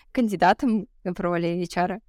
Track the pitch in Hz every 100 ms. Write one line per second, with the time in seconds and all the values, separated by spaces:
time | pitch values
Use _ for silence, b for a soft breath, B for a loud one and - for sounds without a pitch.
0 | b 262 220 180 180 220 262 214 - _
1 | 185 180 175 175 170 175 175 180 180 214